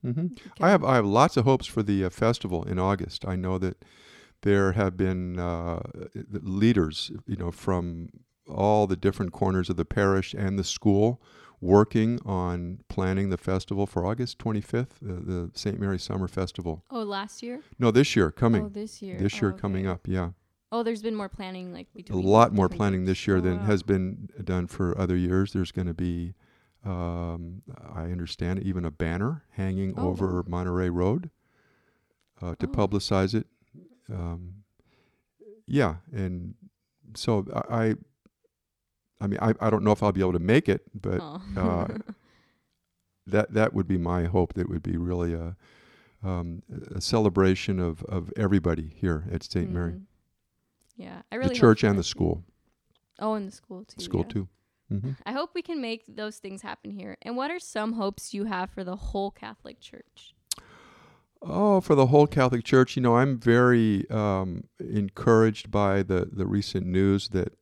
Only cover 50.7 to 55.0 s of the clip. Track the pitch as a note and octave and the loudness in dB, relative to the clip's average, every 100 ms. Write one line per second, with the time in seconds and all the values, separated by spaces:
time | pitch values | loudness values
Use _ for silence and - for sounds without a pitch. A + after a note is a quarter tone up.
50.7 | _ _ - F#3 F#3 - A3 C4 B3 B2+ | _ _ -20 -18 -18 -14 -6 -4 4 6
51.7 | A2 G#2+ G2+ F2 - E2+ E2+ F2+ _ _ | 6 4 2 -2 -2 -2 -2 -8 _ _
52.7 | _ _ _ _ _ G#3+ A3 G3 - _ | _ _ _ _ _ -4 -4 -6 -14 _
53.7 | F#3 G#3+ - F3 - E2+ - F#2 _ _ | -18 -18 -16 -6 -4 -4 -6 -8 _ _
54.7 | _ _ G#2 | _ _ -6